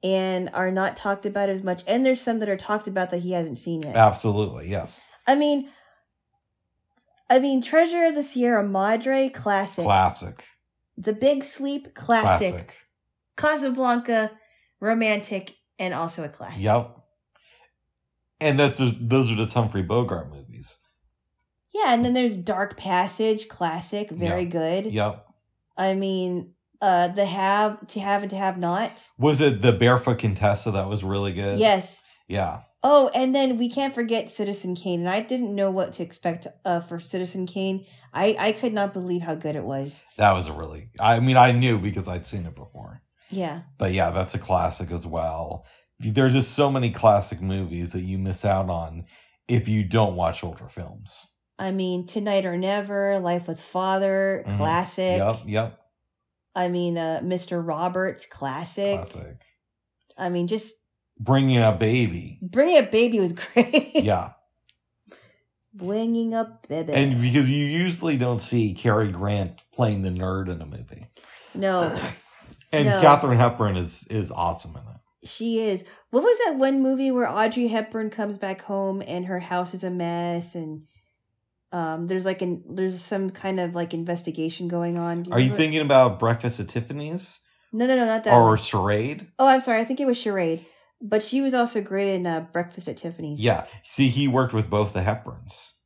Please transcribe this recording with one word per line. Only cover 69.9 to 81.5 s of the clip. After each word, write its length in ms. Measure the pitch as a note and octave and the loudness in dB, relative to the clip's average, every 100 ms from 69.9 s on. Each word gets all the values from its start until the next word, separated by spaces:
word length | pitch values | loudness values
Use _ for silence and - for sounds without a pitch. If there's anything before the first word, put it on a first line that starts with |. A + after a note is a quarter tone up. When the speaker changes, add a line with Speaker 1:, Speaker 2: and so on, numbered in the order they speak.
| G#2 | 0
Speaker 2:
the 80 | F#2+ | -2
nerd 400 | F2+ F#2 F#2+ F#2 | -4 -4 -4 -4
in 120 | E2+ | -8
a 40 | D#2 | -10
movie. 420 | - - - - _ - - - | -14 -16 -20 -20 _ -20 -20 -16
Speaker 1:
No. 460 | - G3 F#3 E3+ D3 - | -6 -2 0 0 -2 -8
Speaker 2:
<clears throat> 60 | - - - - - _ | -10 -18 -20 -20 -20 _
And 140 | D#3 C#3+ | 2 4
Speaker 1:
No. 140 | - | 6
Speaker 2:
Katharine 380 | D#3 C#3+ C#3+ A#2+ | 8 8 6 6
Hepburn 380 | A#2+ A#2+ G#2+ F#2 | 4 4 0 0
is, 280 | E2+ - - | -4 -8 -6
is 180 | A2 F2 | -4 -4
awesome 440 | - E2+ E2 - D#2 | -2 -2 -2 -10 -16
in 60 | |
it. 440 | - - _ _ - | -18 -20 _ _ -18
Speaker 1:
She 320 | - A3+ A3+ | -8 -4 -2
is. 240 | A3 F#3+ F3+ - _ | 0 -4 -6 -20 _
What 100 | B3 | 2
was 160 | F#4+ A#4 A4+ | 4 4 2
that 140 | C#4+ | 2
one 240 | C4+ C#4 | 2 4
movie 260 | C4 C4 C4+ | 2 2 2
where 180 | B3 A#3 | 2 0
Audrey 400 | D3 A3 A#3 A#3+ | 2 0 2 0
Hepburn 440 | A3 A3 A3+ G#3+ | 0 -4 -6 -6
comes 260 | G#3+ G#3 G3 | -4 -6 -6
back 240 | G3 F#3+ | -8 -8
home 400 | - G3 G3 G3 - | -6 -4 -2 -4 -6
and 180 | F3 F3+ | -8 -6
her 140 | F3+ | -6
house 340 | F3 F3+ F3+ | -4 -4 -4
is 100 | F#3 | -6
a 60 | F#3 | -6
mess 640 | F3+ E3+ E3+ F3 E3+ E3+ | -4 -4 -4 -4 -4 -6
and, 300 | F3 D#3 D#3 D3+ _ _ _ _ _ _ | -10 -10 -12 -16 _ _ _ _ _ _